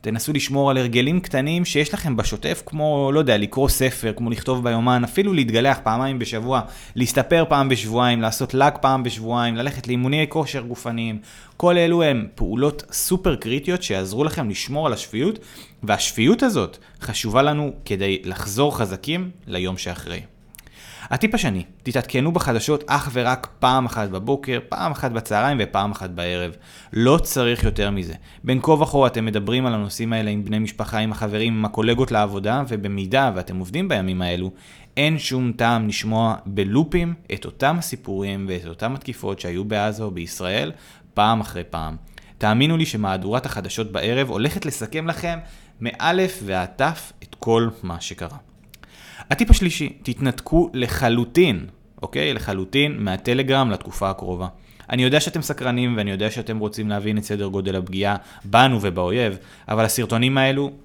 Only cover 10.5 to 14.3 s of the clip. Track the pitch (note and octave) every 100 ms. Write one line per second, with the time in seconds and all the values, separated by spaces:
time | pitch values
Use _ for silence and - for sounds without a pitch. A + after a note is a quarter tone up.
10.5 | C#3 A#2+ A#2+ A#2+ A#2 A2+ G#2+ - - -
11.5 | - F3 F3 E3+ E3+ D#3 C3 - - E2+
12.5 | A2+ C#3+ D3 - - - F#3 F#3 C3+ A2
13.5 | C3 C#3+ F3+ - G2 F#2+ G#2+ D3+